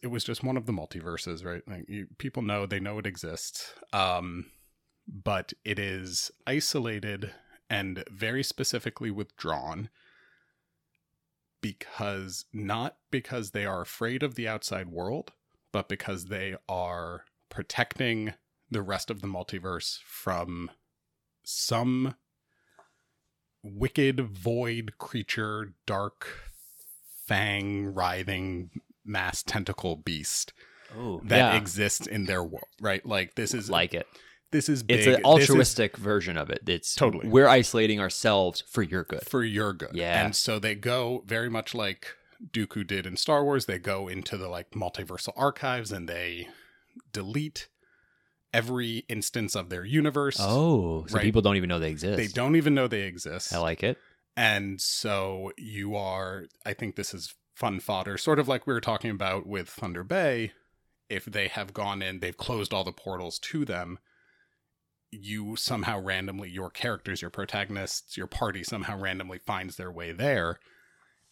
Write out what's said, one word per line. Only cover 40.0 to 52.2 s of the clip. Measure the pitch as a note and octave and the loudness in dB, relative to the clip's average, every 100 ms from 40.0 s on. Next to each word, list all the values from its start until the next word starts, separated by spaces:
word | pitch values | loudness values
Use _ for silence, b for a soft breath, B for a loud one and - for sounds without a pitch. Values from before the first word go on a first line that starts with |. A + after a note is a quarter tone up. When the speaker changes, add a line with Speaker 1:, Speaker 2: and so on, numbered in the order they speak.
| E2+ E2+ | 2 2
Speaker 1:
And | E2 - | 4 2
so | - G#2+ | 0 0
they | A2 G#2 | 0 0
go | A#2+ B2 A#2+ B2 G2 | 0 0 0 -2 -2
very | A2+ A#2+ | -2 0
much | A#2 - | -2 -4
like | A#2+ G2+ F#2 - - b b G3+ | -2 -2 -4 -10 -16 b b -6
Dooku | A2+ G#2 G#2+ F2+ | -2 -2 -2 -2
did | G2 F2+ | -2 -2
in | F#2 | -2
Star | - D3 | 2 4
Wars. | C#3+ C#3 - | 4 2 0
They | F#2 | -2
go | F#2 G2 F#2+ | -2 -2 -4
into | F#2 - G#2 | -6 -6 -6
the, | F#2 | -6
like, | F2 - | -8 -8
multiversal | G#2+ F2+ - F#2+ F2+ - - | -6 -4 -6 -8 -8 -8 0
archives | C#3 - C3+ B2+ G#2+ | 2 2 -2 -2 -4
and | G2 F2 | -6 -6
they | E2+ F2 F2 E2+ b b b b - - | -4 -4 -6 -10 b b b b -20 -10
delete | G#2+ F#2+ B2+ D3+ - - _ _ _ _ _ _ _ _ | -8 -4 -4 -4 -8 -14 _ _ _ _ _ _ _ _
every | A#2 A2+ B2+ A#2 A2+ - | 0 2 0 -2 -4 -4
instance | A2 - A#2+ G#2 G#2 | -4 -4 -2 -2 -2
of | F2 | -4
their | F2+ | -6
universe. | F#2+ D3+ D3+ C#3 C#3 - | 0 4 4 2 0 2
Speaker 2:
Oh, | G2 B2 E3 C3 E2+ D#2+ E2 | 4 6 6 6 4 0 0
so | G#2+ | 2
Speaker 1:
Right. | |
Speaker 2:
people | G#2 A2 | 6 6
don't | G2+ G2 | 8 6
even | F2+ | 4
know | F2 | 2
they | D#2+ | 0
exist. | D#2 F2 | -2 0
Speaker 1:
They | G#2 | 0